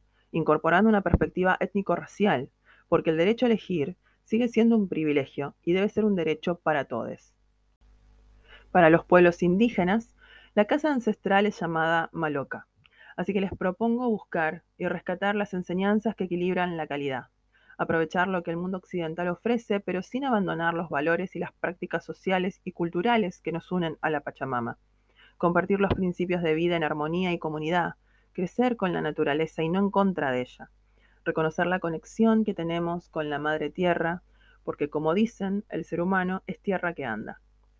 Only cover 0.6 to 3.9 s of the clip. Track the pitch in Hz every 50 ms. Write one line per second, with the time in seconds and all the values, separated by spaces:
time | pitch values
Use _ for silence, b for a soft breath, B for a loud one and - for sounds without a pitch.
0.6 | - 165 170 180 214 226 214 202 190 175 175 - 160 160 - 180 185 185 185 -
1.6 | - 185 - 202 196 - 175 165 151 - - - 196 202 156 127 143 - _ _
2.6 | b b b b b b 175 156 147 170 160 160 170 202 233 233 254 240 226 -
3.6 | - - 180 165 139 175